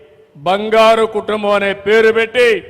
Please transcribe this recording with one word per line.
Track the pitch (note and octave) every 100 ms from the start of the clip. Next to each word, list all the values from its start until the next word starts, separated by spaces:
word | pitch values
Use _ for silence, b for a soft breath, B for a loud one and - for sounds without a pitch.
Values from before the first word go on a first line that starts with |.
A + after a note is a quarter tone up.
| _ _ _ C#3+
బంగారు | D#3+ G3 A3 A3 A3 A3+ A3
కుటుంబం | G#3+ G3+ G#3 G#3
అనే | G3+ G3
పేరు | G3 G3+ A3 A3
పెట్టి | A3 A3+ B3 A#3+ G3+